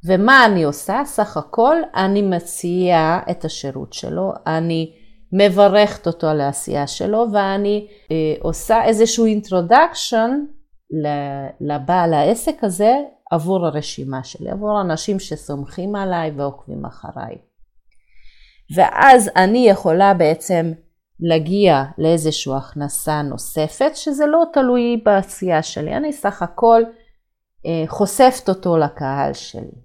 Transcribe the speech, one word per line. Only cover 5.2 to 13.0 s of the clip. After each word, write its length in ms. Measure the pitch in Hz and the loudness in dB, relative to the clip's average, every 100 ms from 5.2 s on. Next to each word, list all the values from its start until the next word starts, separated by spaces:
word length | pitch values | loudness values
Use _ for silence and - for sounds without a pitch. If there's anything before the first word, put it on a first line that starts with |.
| - | -6
מברכת 720 | 185 202 185 202 196 208 - - | 4 4 6 6 6 2 0 -6
אותו 200 | 170 160 | -4 -2
על 140 | 151 | 0
העשייה 460 | 139 139 - 143 143 | -2 -4 -6 -6 -6
שלו, 400 | - 175 214 233 | -6 -2 0 0
ואני, 540 | 208 196 196 202 208 208 - _ | 0 0 0 -2 -2 -6 -20 _
אה, 60 | 160 156 151 | -2 -2 -2
עושה 440 | 160 160 - 220 | -4 -6 0 0
איזשהו 420 | - 220 226 - 226 | 2 2 2 2 0
introduction 1040 | 214 208 185 175 247 330 - - 226 226 277 294 - _ _ _ | 0 -2 -2 2 4 4 -2 -4 -2 0 -2 -6 -14 _ _ _
ל-, 580 | 156 147 143 143 139 135 - | -6 -4 -4 -6 -8 -12 -10
לבעל 540 | 143 147 135 180 170 | -6 -6 0 0 2
העסק 500 | 156 147 233 - 311 | 2 2 0 -2 -4
הזה 300 | 214 175 208 262 | -4 0 2 2